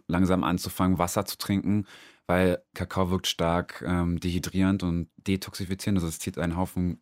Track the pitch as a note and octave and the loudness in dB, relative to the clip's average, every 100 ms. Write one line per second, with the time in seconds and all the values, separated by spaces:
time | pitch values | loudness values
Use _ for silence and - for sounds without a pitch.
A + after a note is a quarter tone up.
0 | - E2+ F#2 F#2 D#2 F2+ G2 - F#2 F2+ | -2 2 4 4 2 0 -2 0 2 4
1 | F2 G#2+ F#2+ - - G2 - G#2 G2+ - | 2 0 -2 -4 0 0 2 0 -2 -10
2 | - _ - F2+ F#2 F2 _ - F2 F#2+ | -20 _ 0 4 4 2 _ -10 -4 -2
3 | F2+ F#2 - - E2+ F2 F2+ - C2 F2 | 0 0 -2 0 2 0 -2 -6 -2 0
4 | F2 F2 F2+ F2 - F#2 F#2+ G2 F2+ E2+ | 0 0 -2 -2 -2 0 2 2 0 -2
5 | E2 _ - F#2+ - - F#2 F#2+ - G2 | -4 _ -4 -2 -4 -8 -6 -4 0 0
6 | E2 D#2+ - F#2+ E2+ E2+ F#2 F#2 F2+ E2 | 0 -4 -6 -4 -2 -2 -2 -2 -2 -4